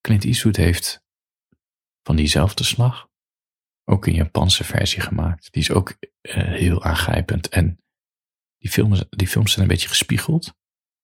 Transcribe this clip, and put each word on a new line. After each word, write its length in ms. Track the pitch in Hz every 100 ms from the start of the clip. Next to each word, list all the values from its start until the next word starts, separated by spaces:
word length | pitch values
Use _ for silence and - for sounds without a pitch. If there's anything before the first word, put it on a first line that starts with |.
Clint 240 | - 113
Eastwood 320 | 98 123 110 98
heeft 480 | 85 90 - - _ _ _ _ _ _ _ _ _ _
van 140 | - 78
diezelfde 480 | 73 73 90 -
slag 440 | - - 123 - - _ _ _ _ _ _ _
ook 220 | - 98 -
een 80 |
Japanse 500 | 85 82 - 90 -
versie 360 | - - - -
gemaakt. 520 | - - 82 85 -
Die 100 | -
is 80 | -
ook, 260 | - 98 - - _
eh, 240 | - -
heel 380 | 92 90 87 85
aangrijpend. 680 | - 82 - 80 82 - 82
En 360 | - 85 87 _ _ _ _ _ _ _ _
die 120 | -
films, 340 | - 110 98 -
die 180 | - 92
films 240 | - 107
zijn 120 | -
een 60 | 92
beetje 180 | 92 -
gespiegeld. 680 | - - 110 - 160 - _ _ _ _ _